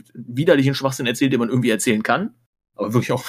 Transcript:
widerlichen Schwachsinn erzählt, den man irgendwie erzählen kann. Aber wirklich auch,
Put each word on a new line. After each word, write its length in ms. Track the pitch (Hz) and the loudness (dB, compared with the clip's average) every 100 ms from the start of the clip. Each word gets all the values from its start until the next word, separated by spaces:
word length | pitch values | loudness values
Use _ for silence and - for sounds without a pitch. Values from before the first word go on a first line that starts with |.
| - | -10
widerlichen 600 | - 117 120 165 151 135 | -18 -8 -2 4 4 4
Schwachsinn 320 | 135 135 131 123 | 0 -2 -2 -4
erzählt, 260 | 123 135 | 0 0
den 80 | 123 | 2
man 100 | 117 | 0
irgendwie 200 | 127 120 | 0 0
erzählen 320 | 110 - 107 | 0 0 0
kann. 320 | - 127 208 - _ _ _ | 0 0 -2 -10 _ _ _
Aber 180 | - 104 | -10 -2
wirklich 180 | 120 - | 0 0
auch, 120 | 123 | -2